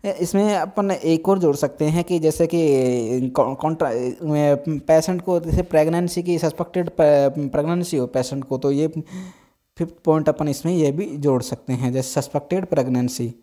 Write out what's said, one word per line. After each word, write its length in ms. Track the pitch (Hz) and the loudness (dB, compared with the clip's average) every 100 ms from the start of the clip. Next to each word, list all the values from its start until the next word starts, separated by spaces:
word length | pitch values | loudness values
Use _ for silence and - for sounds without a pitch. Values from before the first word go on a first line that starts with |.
| 202 | -6
ए, 60 | 185 | -4
इसमें 360 | 175 196 208 196 | 0 2 2 0
अपन 360 | 170 214 196 | -2 -2 -2
एक 380 | 175 156 165 160 | 0 2 2 2
और 100 | 196 | 2
जोड़ 160 | 170 143 | 2 2
सकते 300 | 143 - 151 | -2 -2 0
हैं 180 | 165 | 0
कि 160 | 170 175 | 0 0
जैसे 280 | 156 151 165 | 0 2 0
कि 800 | 170 160 135 127 123 113 127 127 | 2 2 4 2 0 0 -2 -2
कॉ-, 260 | 127 123 135 | 0 0 0
कॉन्ट्रा-, 380 | 156 160 147 | -4 -2 -2
ए, 220 | 117 123 - 160 151 147 143 147 | -2 -4 -6 -2 0 2 2 0
पेशेंट 520 | 147 - 160 160 180 | -6 2 2 4 -4
को 180 | 180 175 | 0 -2
जैसे 220 | 165 160 | 0 -2
प्रेगनेंसी 640 | 175 156 156 170 175 175 | 2 2 2 0 -2 -4
की 140 | 175 170 | -2 0
सस्पेक्टेड 520 | 165 - 170 180 170 | -2 -4 -6 -4 -4
प-, 600 | - 151 143 139 139 143 | 2 4 6 4 0 -4
प्रेगनेंसी 460 | 147 147 175 175 151 | -2 0 -2 -2 -2
हो 100 | 123 | -2
पेशेंट 360 | 131 123 139 | -2 -4 -6
को, 140 | 135 131 | -6 -2
तो 140 | 139 | 0
ये 160 | 139 156 160 156 185 185 - _ _ _ - | 0 0 -4 -10 -14 -16 -20 _ _ _ -8
फिफ्थ 160 | 165 - - | -8 -4 0
पॉइंट 240 | 156 156 | 2 2
अपन 180 | - 151 | 0 -2
इसमें 260 | 135 160 | -2 -2
ये 180 | 180 147 | 2 2
भी 140 | 147 208 | 0 -6
जोड़ 360 | 143 143 127 | -2 0 0
सकते 320 | 123 - - | -2 -10 -6
हैं, 200 | 127 127 | -2 -2
जैसे 280 | 131 127 - | -2 -2 -4
सस्पेक्टेड 440 | - 147 143 185 185 | -2 -6 -2 -4 0
प्रेगनेंसी 680 | 151 127 123 123 - 120 - | -2 0 0 0 -4 -8 -8